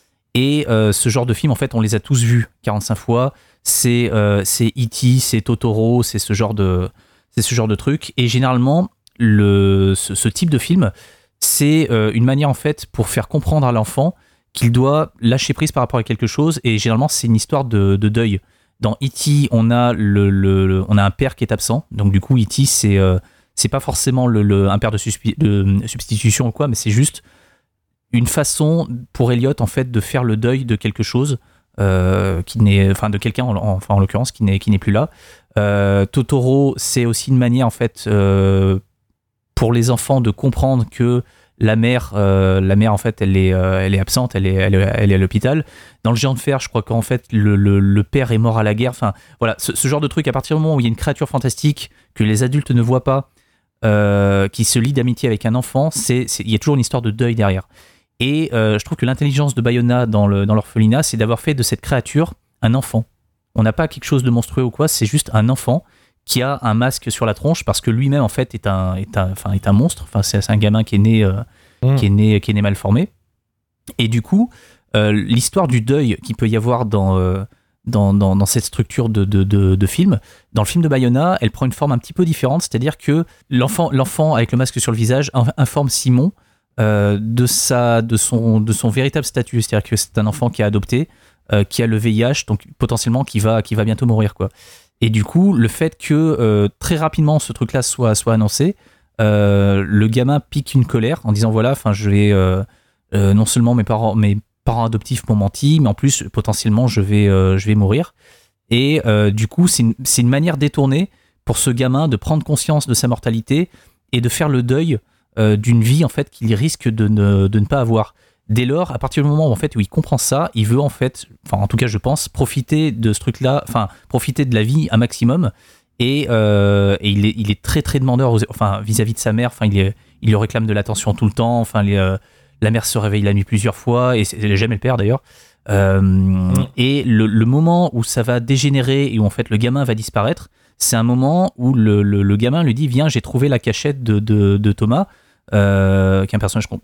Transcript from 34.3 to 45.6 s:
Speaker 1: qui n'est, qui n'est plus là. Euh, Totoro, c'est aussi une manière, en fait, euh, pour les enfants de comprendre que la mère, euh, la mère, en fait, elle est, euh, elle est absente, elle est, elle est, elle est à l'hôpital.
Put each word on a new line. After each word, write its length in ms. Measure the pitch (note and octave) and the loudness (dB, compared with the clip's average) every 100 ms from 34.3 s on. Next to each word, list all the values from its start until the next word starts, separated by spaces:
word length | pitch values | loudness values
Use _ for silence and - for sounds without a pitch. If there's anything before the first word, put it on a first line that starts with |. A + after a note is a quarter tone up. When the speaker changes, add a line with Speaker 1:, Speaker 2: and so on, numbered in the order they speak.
Speaker 1:
qui 120 | - | -2
n'est, 140 | G#2 G2 | 0 0
qui 120 | - | 0
n'est 80 | G2 | 0
plus 140 | - | 0
là. 180 | G#2 D#3 - - - _ - | 0 -2 -6 -20 -20 _ -2
Euh, 480 | G#2 G2+ G2+ G2 G2 | 0 0 2 2 2
Totoro, 640 | C#3+ A#2 C#3 B2 C#3 C#3 - | 0 0 0 2 2 2 -2
c'est 260 | - C3 | -4 -2
aussi 260 | A#2+ A2 - | 0 -2 0
une 60 | C3 | 2
manière, 300 | B2 B2 A#2+ | 2 2 0
en 40 | |
fait, 340 | - A#2 - G#2 | 0 -6 -4 -2
euh, 720 | G#2 G2 G2 F#2+ F#2+ G2 F#2+ - _ _ _ _ _ _ | 2 4 4 4 2 2 0 -4 _ _ _ _ _ _
pour 200 | - A2+ | -2 0
les 160 | A#2+ A#2 | 2 2
enfants 320 | A#2+ - C3+ | 0 0 0
de 80 | A#2 | 0
comprendre 560 | - C3+ - C3 C3 A2 | 0 -2 0 0 0 -2
que 320 | - A#2+ B2 - _ _ - | -2 0 0 -4 _ _ -2
la 180 | A2 A2 | 0 2
mère, 360 | A#2 B2 - | 2 0 -2
euh, 480 | G2 G2 G2 F#2+ F#2+ | 0 2 4 2 2
la 140 | F#2+ G2+ | 2 2
mère, 180 | A2 | 2
en 20 | G#2 | 0
fait, 240 | A#2 - | -2 -2
elle 160 | F#2+ F#2+ | 0 2
est, 160 | F#2 | 2
euh, 320 | F#2 F#2 F#2+ | 2 0 0
elle 100 | F#2+ | 0
est 40 | G2 | -2
absente, 360 | F#2 B2+ B2 | 0 -2 -2
elle 120 | - G2 | -2 0
est, 80 | |
elle 200 | F#2+ F#2+ | 0 2
est, 160 | F#2+ G2 | 2 2
elle 180 | - G2+ | 2 2
est 40 | F#2+ | 2
à 20 | |
l'hôpital. 480 | F#2+ G#2+ B2+ D#3 | 2 0 0 -2